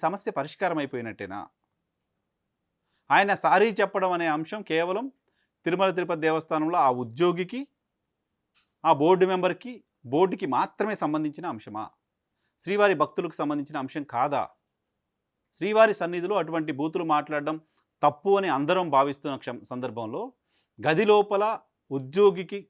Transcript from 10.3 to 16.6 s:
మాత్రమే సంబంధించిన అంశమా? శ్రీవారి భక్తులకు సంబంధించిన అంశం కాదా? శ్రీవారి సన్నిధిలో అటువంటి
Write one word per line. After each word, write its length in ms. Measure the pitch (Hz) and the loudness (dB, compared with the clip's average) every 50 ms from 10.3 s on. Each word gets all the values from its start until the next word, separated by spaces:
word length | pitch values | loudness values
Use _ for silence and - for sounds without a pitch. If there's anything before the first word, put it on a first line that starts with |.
| - 185 196 151 127 127 | 0 -2 -6 -2 -2 -2
మాత్రమే 380 | 175 196 - - 202 214 208 185 190 | -2 -2 -4 -4 -4 -4 -4 -4 -4
సంబంధించిన 420 | 151 151 156 156 151 143 - 165 175 131 | -4 -2 -2 -4 -6 -8 -8 -10 -10 -10
అంశమా? 320 | 110 - - 104 107 107 - _ _ _ _ _ _ _ _ _ _ _ _ _ _ - | -10 -12 -14 -12 -12 -12 -12 _ _ _ _ _ _ _ _ _ _ _ _ _ _ -8
శ్రీవారి 320 | 170 196 208 208 202 185 147 151 | -4 0 4 4 4 4 2 0
భక్తులకు 320 | - - - 175 170 156 - | -2 -2 -6 -6 -6 -4 -6
సంబంధించిన 360 | 160 147 151 147 139 143 151 147 131 | -4 -4 -4 -6 -6 -8 -8 -8 -8
అంశం 200 | 131 - 160 143 - - | -8 -8 -10 -10 -6 -2
కాదా? 280 | 120 127 147 143 131 101 - _ _ _ _ _ _ _ _ _ _ _ _ _ _ _ _ _ _ _ _ _ - | -2 -2 0 0 -2 -4 -4 _ _ _ _ _ _ _ _ _ _ _ _ _ _ _ _ _ _ _ _ _ -6
శ్రీవారి 360 | 160 202 214 220 220 220 202 - | -4 0 6 6 6 6 6 0
సన్నిధిలో 340 | 180 170 175 180 170 185 208 196 165 | -4 -4 -4 -4 -4 -2 0 -2 -2
అటువంటి 280 | 156 165 165 | -2 -2 -4